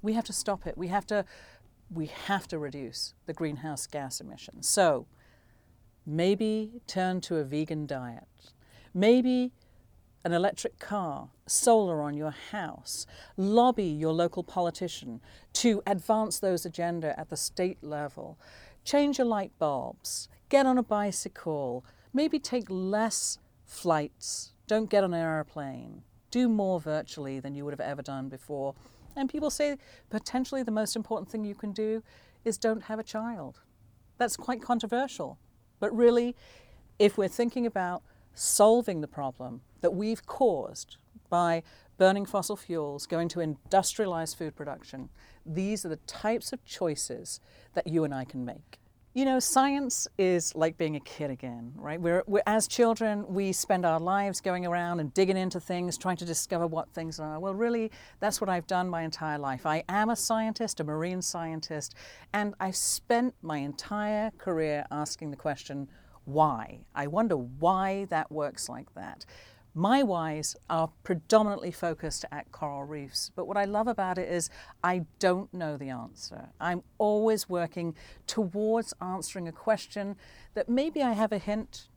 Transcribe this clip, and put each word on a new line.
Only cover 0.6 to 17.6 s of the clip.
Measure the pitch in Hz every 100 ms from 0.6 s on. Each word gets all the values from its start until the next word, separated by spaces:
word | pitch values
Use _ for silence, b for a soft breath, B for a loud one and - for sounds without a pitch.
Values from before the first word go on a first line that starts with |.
it. | - -
We | 175
have | 196 196
to, | 208 185 B B B - _ -
we | 165 151
have | - - 196 -
to | 165
reduce | 147 139 123 123 - - -
the |
greenhouse | 151 160 147 156 139 -
gas | 151 135 -
emissions. | 82 - - - -
So | - 180 135 117 b b b b b b b b _ -
maybe | 151 180 196 220 214 214 240 -
turn | 190 185 185
to | - 165
a |
vegan | 139 147 156 156 151
diet. | 139 123 117 - _ - _ b b b
Maybe | 180 202 247 254 254 247 - b b b - _ _
an | 175
electric | 170 196 - 233 -
car, | - 202 175 139 - _ -
solar | - - 226 196 160
on | 147
your | 147 151 143 -
house. | 208 175 - - - - B B -
Lobby | 190 220 247 247
your | 190 151 160
local | 160 170 175
politician | 170 - 175 170 180 - - 117 B B B
to | - 240 208 -
advance | 196 - 220 220 -
those | 196 175 170
agenda | 160 170 170 160 -
at | 160
the | 151
state | - -